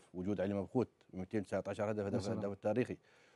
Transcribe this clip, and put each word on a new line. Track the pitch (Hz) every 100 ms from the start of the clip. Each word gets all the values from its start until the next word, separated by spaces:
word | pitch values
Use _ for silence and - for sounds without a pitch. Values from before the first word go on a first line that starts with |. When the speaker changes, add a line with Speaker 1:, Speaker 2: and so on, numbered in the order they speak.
| -
Speaker 1:
وجود | 90 92 104
علي | 101
مبخوت | 101 92 127 107 _ -
ميتين | 92 92 110 92
تسعة | 98 95
عشر | 95 101
هدف، | 107 98
هدف | -
Speaker 2:
مثلًا. | 101
Speaker 1:
الهداف | - 101
التاريخي، | 98 107 110 120 92 - - -